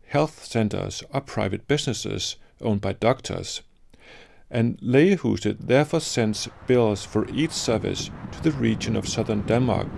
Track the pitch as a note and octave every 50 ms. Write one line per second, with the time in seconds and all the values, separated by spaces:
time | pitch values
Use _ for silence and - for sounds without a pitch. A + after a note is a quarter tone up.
0 | _ - - C#3+ D#3 D#3 - - - - - A#2 A2 G#2 G2+ F#2+ F#2+ G2 - -
1 | - - - C#3 - - - A2+ G#2 G2 G2 G#2 - - C#3 D3 - C#3 A2 -
2 | - G#2 G2+ G2+ - - - - - - _ _ - A2+ G#2+ G2+ G2+ G2 - -
3 | G#2+ A#2 C3 - - - F#2+ - - - - - - _ _ _ - _ - _
4 | - - - - - - - - - - - A#2+ A2+ A#2+ - - - A#2+ B2 C#3
5 | D#3+ F#3+ G3+ E3+ - A2+ G#2 G#2 - G#2+ G#2+ - - - B2 C3+ D3+ D3 - D#3+
6 | - - - B2+ A2+ G#2+ G#2 - - - - - - - B2+ B2 A#2 G#2+ G#2 G2
7 | - - - G#2+ - - - A#2+ D#3 D#3+ - - - - A2+ G#2 - G2 F#2 -
8 | - - - - - - - - - D#3+ D3 C3+ A#2 A2+ A2 - - A2+ A2+ A2+
9 | G2 - - A#2 G#2+ - G#2+ G#2 G2+ - A2 B2 B2+ A#2+ G2 - G#2+ - -